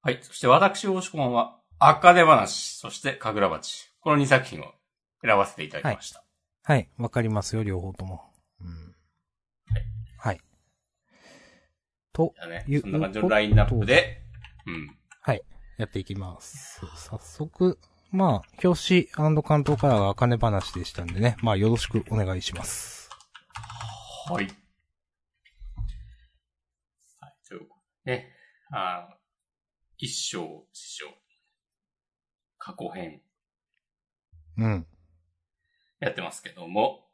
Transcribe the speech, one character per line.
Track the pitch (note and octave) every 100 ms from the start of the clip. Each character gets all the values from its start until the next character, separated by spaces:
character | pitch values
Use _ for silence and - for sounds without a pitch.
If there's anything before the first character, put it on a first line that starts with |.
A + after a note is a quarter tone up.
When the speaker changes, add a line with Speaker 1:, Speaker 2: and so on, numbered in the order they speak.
Speaker 1:
は | D3
い。 | B2+
そ | -
し | -
て | B2+
私、 | C#3+ F#3+ G3 G3+
大 | F#3
志 | F3+
こ | D#3
ま | C3
ん |
は、 | A#2+ - - _ -
茜 | C#3+ D3+ F3 F3
話、 | D#3+ C3+ F#2+ - - -
そ | A#2+
し | -
て | C#3
神 | - A2 G#2
楽 | F#2+ D#2
鉢。 | - - - _
こ | D#3+
の | D3
二 | C#3
作 | C3 -
品 | D#2+
を | - _ _ _ _ _
選 | A#2 G#2
ば | G2
せ | -
て |
い | D#2
た | D2+
だ | D3
き | G#2
ま |
し | -
た。 | - _ _ _ _
Speaker 2:
は | - C#3
い。 |
は |
い。 | - -
わ | A#2
か | B2+
り | A2+
ま | G#2
す | - A2+
よ、 |
両 | G#2 F#2+
方 | F#2+
と | F#2 F#2+
も。 | F#2 - _ _ _
う |
ん。 | F2 E2 D#2+ _ _ _ _ _ _ _ _
Speaker 1:
は | -
い。 | - - - -
Speaker 2:
は | A#2+
い。 | F#2 _ _ _ _ _ _ _ _ - - _ _ _ _ _ _ _
と | - E3 -
Speaker 1:
じ |
ゃ | E3+
あ |
ね、 | E2+ C3+
Speaker 2:
い | C#3+
う |
Speaker 1:
そ | -
ん |
な | D#3
感 | G2
じ | G#2
の | F3
ラ | G#2+
イ | G#2+
ン | G#2
ナ | G#2+
ッ | A#2
プ | G2+
で、 | D3 - - - - - - -
Speaker 2:
こ |
と。 | E2
Speaker 1:
う |
ん。 | D2 - _ -
Speaker 2:
は | -
い。 | A2+ - - - -
や | G#2+
っ |
て | G2+
い |
き | F#2 G2
ま | F#2 E2
す。 | - - - - - -
早 | - A2
速、 | - - D#3 - F#3 - _ _ _
ま | F#3 F#3 G#2
あ、 | - -
表 | F3+ E3+ - F3+ -
紙 | - D#3
ア |
ン | D3+
ド |
関 | - D3+
東 | C#3+ D3
カ | C#3+
ラ | A2
ー |
が | G2
茜 | G2 A#2+ A#2
話 | A2+ G2 -
で | F2
し | -
た | -
ん | E2+
で | F2
ね、 | A#2+ A#2
ま | A2+
あ、 | G2
よ | G#2+
ろ | A#2
し | -
く | A2+ -
お | A2
願 | F#2 F#2
い |
し | -
ま | F2+ -
す。 | - - - - - _ - _ - - - - - - - D3
Speaker 1:
は | F3
い。 | G2 - _ _ _ _ _ _ _ _ _ _ - - - - - - _ _ _ _ _ _ _ _ _ _
は | -
い、 | _ _
と |
い | F#2+
う |
こ | - _
と | _ _
で | B2+ B2
ね、 | - _ _ _ _
あ | B2 F#2 F2 F2
の、 | _ _ _ _ _ _ _ _ -
一 | C3
章、 | - - G2+ D#2 D#2 _
四 | - - -
章、 | D2+ _ _ _ _ _ _ _ _ _ _ _ _ _ _ _
過 | - -
去 | F3+
編。 | F#3 E3 D3+ _ _ _ _ _ _ _ _ _ _ _ - _ -
Speaker 2:
う | A2
ん。 | G2 E2 _ _ _ _ _ _ _ _ _ _ _
Speaker 1:
や | -
っ |
て | -
ま | E2+
す | -
け | -
ど | F2+ E2+
も。 | F#2+ A2 - _